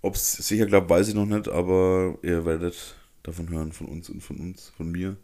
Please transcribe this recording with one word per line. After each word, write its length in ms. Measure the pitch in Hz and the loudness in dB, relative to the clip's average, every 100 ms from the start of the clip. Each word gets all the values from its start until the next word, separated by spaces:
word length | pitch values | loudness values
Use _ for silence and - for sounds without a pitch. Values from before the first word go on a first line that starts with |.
Ob's 300 | 98 98 - | -2 -2 -4
sicher 320 | - - 107 104 | -4 -2 2 6
klappt, 220 | 98 87 | 4 6
weiß 180 | 85 104 | 4 4
ich 60 | 104 | 2
noch 100 | 101 | 2
nicht, 220 | 104 - | 0 0
aber 680 | 85 90 92 92 92 92 - | -2 2 4 4 4 0 -2
ihr 240 | - 85 82 | -2 0 0
werdet 500 | 80 87 - - - _ _ | -2 -2 -6 -18 -20 _ _
davon 260 | - 85 85 | -14 -10 -6
hören, 220 | 82 78 | -6 -6
von 160 | 85 82 | -8 -12
uns 220 | 82 85 | -12 -12
und 120 | - | -16
von 160 | - - | -12 -10
uns, 340 | 87 90 - - | -10 -12 -20 -12
von 160 | 82 | -8
mir. 240 | 87 95 98 | -6 -6 -8